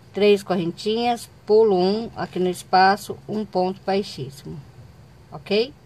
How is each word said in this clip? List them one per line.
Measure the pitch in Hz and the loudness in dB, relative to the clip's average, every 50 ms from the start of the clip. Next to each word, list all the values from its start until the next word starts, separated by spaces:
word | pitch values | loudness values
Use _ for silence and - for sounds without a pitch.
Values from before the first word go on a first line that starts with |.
| - - | -20 -12
três | - 196 202 208 202 196 | -2 2 4 4 4 4
correntinhas, | 196 - 185 196 170 165 175 - - 208 220 226 240 240 240 226 - - - - _ | 2 -2 -4 -2 -2 -4 -6 -6 -6 -4 -4 -2 -2 -2 -2 -4 -8 -14 -20 -16 _
pulo | - 208 214 226 220 196 180 | 2 4 4 6 6 4 4
um | 180 190 202 220 233 214 - | 2 2 0 -2 -4 -8 -8
aqui | - 170 - - 185 | -10 -10 -8 -4 -2
no | 185 180 | -2 -2
espaço, | 175 - - - - 185 185 190 196 208 - - - - - - | -2 -6 -4 0 4 4 6 4 4 0 -4 -10 -14 -14 -12 -8
um | 202 214 214 | -8 -8 -8
ponto | 202 - 185 185 185 190 190 - | -4 -2 -2 -2 -2 -4 -6 -4
baixíssimo, | - 190 196 208 - - - 135 139 139 - - 156 160 156 135 - - - - - - - - - - - - - | -2 -2 -2 -4 -4 -8 -12 -12 -12 -14 -16 -16 -16 -16 -16 -16 -20 -20 -20 -20 -20 -20 -20 -20 -20 -20 -20 -20 -20
ok? | - 156 - - 196 214 240 277 302 - _ | -18 -18 -6 -2 0 0 0 -2 -6 -14 _